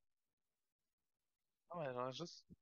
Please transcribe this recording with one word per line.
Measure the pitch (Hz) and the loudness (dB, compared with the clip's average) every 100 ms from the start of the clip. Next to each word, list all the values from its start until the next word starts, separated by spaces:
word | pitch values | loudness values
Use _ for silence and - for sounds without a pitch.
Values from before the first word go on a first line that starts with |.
| _ _ _ _ _ _ _ _ _ _ _ _ _ _ _ _ - | _ _ _ _ _ _ _ _ _ _ _ _ _ _ _ _ -8
Non, | 175 | 0
mais | 143 | 2
genre, | 123 127 | 4 2
juste, | 127 170 - - - | 0 -4 -6 -14 -16